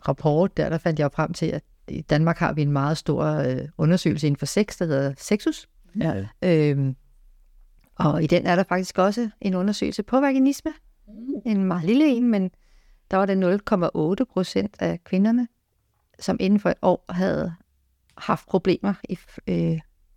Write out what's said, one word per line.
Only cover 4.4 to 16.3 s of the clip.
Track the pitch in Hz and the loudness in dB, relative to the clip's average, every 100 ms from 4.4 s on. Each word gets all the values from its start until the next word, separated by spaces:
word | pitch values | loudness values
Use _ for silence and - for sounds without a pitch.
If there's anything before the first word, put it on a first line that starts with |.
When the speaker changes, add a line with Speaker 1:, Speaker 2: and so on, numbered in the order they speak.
| 143 | -2
Speaker 1:
sex, | 202 214 - | -2 -2 -2
der | 170 | -2
hedder | 135 139 139 | 0 -2 -6
Sexus. | - 208 320 - - _ - 214 | -2 -2 -2 -6 -12 _ -12 -4
Speaker 2:
Ja. | 165 101 101 - | -2 -2 -6 -4
Speaker 1:
Øhm, | 180 160 147 139 135 131 _ - - _ _ - - _ _ - | 2 4 4 2 -2 -4 _ -20 -20 _ _ -20 -20 _ _ -2
og | 190 190 | 0 2
i | 156 | 2
den | 170 - | 2 4
er | 180 | 2
der | |
faktisk | 185 180 185 - | 2 -2 -2 0
også | 190 208 226 - | 0 0 -6 -4
en | 196 | -4
undersøgelse | 185 196 208 202 - | 0 -2 -2 -4 -4
på | - 254 | 0 2
vaginisme. | 277 269 269 277 311 - _ _ - | 2 2 2 0 -6 -12 _ _ -20
Speaker 2:
Mm. | 214 247 - 240 | -14 -10 -8 -2
Speaker 1:
En | 196 | 0
meget | 190 180 160 | 0 0 2
lille | 254 302 | 4 4
en, | 233 240 | 2 2
men | 208 185 - _ _ _ _ _ | 0 -2 -6 _ _ _ _ _
der | 190 | 0
var | 196 | 2
det | 190 | 2
nul | 180 202 | 2 0
komma | - 185 165 | 0 0 0
otte | 170 156 202 254 | 0 -2 0 -2
procent | - 180 196 202 - | -2 -2 -2 -4 -4
af | 170 170 | -4 -4
kvinderne, | - 185 214 240 240 _ _ _ _ _ _ _ | -2 2 2 2 -2 _ _ _ _ _ _ _
som | - | -6